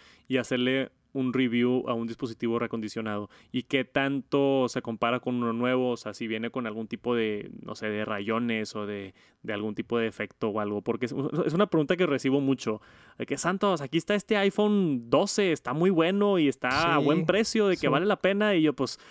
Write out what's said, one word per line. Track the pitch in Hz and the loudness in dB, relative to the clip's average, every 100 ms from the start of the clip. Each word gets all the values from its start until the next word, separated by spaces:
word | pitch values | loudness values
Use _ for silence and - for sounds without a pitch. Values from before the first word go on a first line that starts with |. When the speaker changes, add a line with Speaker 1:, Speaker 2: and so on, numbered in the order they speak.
| - - - | -20 -18 -4
Speaker 1:
y | 127 | -2
hacerle | 117 127 123 135 131 _ _ | -2 -2 0 0 -4 _ _
un | 135 127 | -4 -2
review | 123 127 120 123 127 120 | 0 2 2 2 2 -2
a | |
un | 117 117 | -4 -6
dispositivo | 113 123 117 117 117 | -8 -10 -4 -2 -2
reacondicionado. | 117 117 107 113 110 104 104 - _ | -2 -6 -6 -6 -6 -6 -8 -14 _
Y | 127 | -8
qué | - 135 | -2 -2
tanto | 127 139 135 139 - 143 139 135 123 | 0 0 0 0 0 2 4 4 2
se | 131 | -2
compara | 120 113 117 123 | -6 -2 0 0
con | 131 123 | -2 -2
uno | 117 | -2
nuevo, | 113 123 127 127 | -2 0 0 0
o | 117 | -2
sea, | 110 | -6
si | 101 117 | -8 -6
viene | 110 117 | -4 -6
con | 131 117 | -6 -6
algún | 107 110 | -6 -8
tipo | 113 120 | -6 -2
de, | 120 110 104 - - | 0 0 -2 -8 -14
no | - 107 | -12 -8
sé, | 107 | -4
de | 104 | -4
rayones | 107 104 104 113 120 110 107 | -4 -4 -2 -2 -2 -2 -4
o | 107 | -8
de, | 101 104 98 - _ _ | -8 -8 -10 -16 _ _
de | - | -8
algún | 104 107 101 | -4 -4 -6
tipo | - 120 | -4 -2
de | 113 | -2
defecto | - 107 - 110 | -4 -10 -4 -4
o | 104 | -2
algo. | 104 104 | -2 -4
Porque | 98 110 120 | -4 -4 -4
es, | - 135 160 - | -4 -4 -2 0
es | |
una | 165 202 | 0 2
pregunta | 160 143 175 | 2 2 2
que | |
recibo | 175 135 135 139 | 0 0 2 2
mucho. | 135 131 117 107 - - - - | 2 0 -2 -6 -8 -20 -16 -10
De | - | -6
que, | 143 | -4
"Santos, | 170 190 202 170 | -2 0 0 0
aquí | 139 160 | -2 -4
está | - 208 | 0 -2
este | - 208 | 0 0
iPhone | 196 196 208 208 175 131 117 | 2 2 2 4 2 0 2
doce, | 135 202 - 196 | 2 2 2 2
está | 151 - | 0 -2
muy | 143 185 | 2 4
bueno | 170 165 202 202 190 | 4 4 4 2 4
y | 147 | 2
está | - 123 139 170 156 | 2 2 2 4 4
a | |
Speaker 2:
Sí, | |
Speaker 1:
buen | 151 - 160 | 4 2 2
precio, | 190 220 220 202 | 2 2 2 2
de | 175 | 2
que | |
Speaker 2:
sí. | 139 | 2
Speaker 1:
vale | 135 196 | 2 2
la | 190 | 2
pena". | 185 202 214 185 | 2 2 2 4
Y | |
yo, | 156 | 4
pues... | 139 127 - - | 2 -2 -6 -16